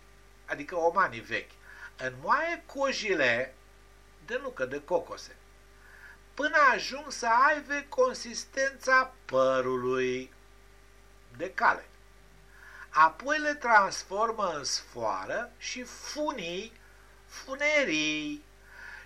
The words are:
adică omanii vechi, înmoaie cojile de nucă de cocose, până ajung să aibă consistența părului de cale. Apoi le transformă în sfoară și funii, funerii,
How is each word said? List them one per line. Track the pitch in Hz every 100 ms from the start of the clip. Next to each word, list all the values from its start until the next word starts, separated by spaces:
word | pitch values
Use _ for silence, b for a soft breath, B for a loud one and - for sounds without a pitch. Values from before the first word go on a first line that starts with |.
| - - - - -
adică | 151 143 175
omanii | 165 175 175 117
vechi, | 107 110 - - B B B B
înmoaie | 131 127 160 - 330 330 -
cojile | 269 269 247 214 175 131 117 131 - - - - - - - -
de | 240
nucă | 269 - 127
de | 143
cocose, | - 180 - - - - - - - - B B B B -
până | - 294 311 285
ajung | 214 196 262 294
să | 240 240 233 277
aibă | 302 269 285 277
consistența | - 254 226 240 214 - - 269 262 247 262 262 - -
părului | 131 131 131 127 127 127 127 127 127 131 - - - - - - - - - - -
de | 180
cale. | - 196 101 - - - - - - - B B B B
Apoi | - 160 - 254 302
le | 302
transformă | 294 247 220 190 - - 190 226 214 196 156
în |
sfoară | 131 - - 120 113 95 98 170 240 -
și | - 254
funii, | 247 - - 285 302 269 170 175 226 - B B B B B
funerii, | - - 269 294 302 254 156 151 151 151 147 - - B B B B